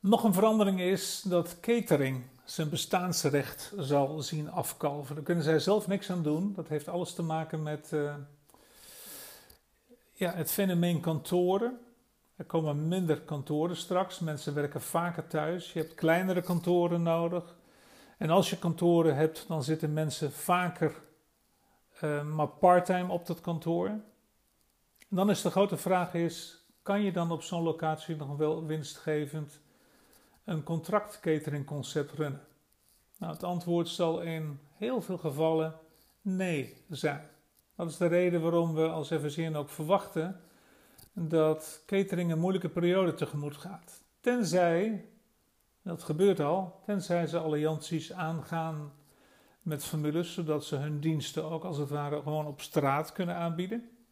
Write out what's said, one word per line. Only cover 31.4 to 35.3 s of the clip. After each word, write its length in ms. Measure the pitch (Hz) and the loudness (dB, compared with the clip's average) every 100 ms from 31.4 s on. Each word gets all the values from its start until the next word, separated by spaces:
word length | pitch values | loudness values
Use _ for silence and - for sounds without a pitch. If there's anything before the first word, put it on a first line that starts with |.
| 151 143 139 147 139 151 143 | 0 -6 -6 -8 -4 -4 -4
runnen? 340 | - 151 139 - _ _ _ _ _ _ _ | -4 -6 -6 -14 _ _ _ _ _ _ _
Nou, 160 | 165 | -8
het 100 | 160 | -6
antwoord 460 | 180 175 175 170 165 | -4 -4 0 0 0
zal 320 | - 170 170 | 0 0 0
in 400 | 170 160 156 143 - | -4 -6 -6 -10 -16
heel 280 | _ 220 254 | _ -4 -4
veel 160 | - 180 | -4 -4
gevallen 560 | 160 | -4